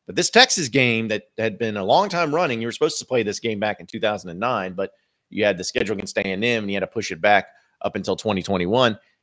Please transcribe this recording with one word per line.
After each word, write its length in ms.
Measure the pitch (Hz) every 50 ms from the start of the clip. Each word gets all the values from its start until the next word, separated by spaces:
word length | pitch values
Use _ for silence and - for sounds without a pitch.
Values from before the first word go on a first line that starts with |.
| _
But 100 | - 95
this 140 | 165 175 -
Texas 380 | - 226 254 - - 202 151 113
game 380 | 120 139 127 120 113 113 113
that 180 | 107 107 104 - _ - -
had 180 | 110 113 98
been 200 | - 117 110 104
a 80 | 101 92
long 240 | 101 135 175 202 196
time 260 | 185 175 170 147 147
running, 260 | 170 180 143 117 113
you 60 | 113
were 60 | 117
supposed 260 | 110 - 151 160 - -
to 80 | -
play 160 | - 131 120
this 160 | 107 104 98 -
game 220 | - 113 107 101
back 180 | 107 107 98 -
in 80 | 87
two 140 | - - 110
thousand 300 | 110 104 107 92 90 90
and 100 | 85 90
nine, 320 | 110 127 123 104 92 92
but 180 | 90 95 95 95 _ _ _ _ _ _ _ -
you 140 | - 98 107
had 120 | 104 95
the 60 | 87
schedule 320 | 92 - - 123 107 95 107
against 240 | 98 101 - - 107
A 40 |
and 220 | 98 98 95 95 113
M, 200 | 120 120 110 104
and 60 | 98
you 40 | 101
had 60 | 98
to 80 | 87 -
push 240 | - 113 98 -
it 80 | 92 80
back 260 | 90 104 104 95 - - _ _ _ _ _ -
up 120 | - 101 -
until 220 | 104 - 104 95
twenty 260 | - - 110 101 92
twenty-one. 560 | 85 - 98 90 87 90 110 127 127 113 104 - _ _ _ _